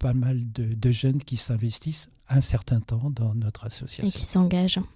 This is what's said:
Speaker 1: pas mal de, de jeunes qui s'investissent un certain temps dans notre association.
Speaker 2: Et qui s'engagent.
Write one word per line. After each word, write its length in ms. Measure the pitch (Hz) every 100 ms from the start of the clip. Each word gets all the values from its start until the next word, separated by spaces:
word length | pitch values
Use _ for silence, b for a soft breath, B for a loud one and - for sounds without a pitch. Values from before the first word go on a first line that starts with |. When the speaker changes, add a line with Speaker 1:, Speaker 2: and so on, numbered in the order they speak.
Speaker 1:
pas 120 | 131
mal 380 | 127 127 127 120
de, 240 | 113 113
de 160 | 113 123
jeunes 320 | 117 135 135
qui 140 | - 117
s'investissent 720 | - 120 117 110 156 156 - _ -
un 120 | 135
certain 400 | 135 113 - 117
temps 320 | - 113 139
dans 220 | 123 113 110
notre 280 | 107 -
association. 440 | 110 - - - 202
Speaker 2:
Et 20 |
qui 140 | - -
s'engagent. 540 | 185 180 180 185 185 -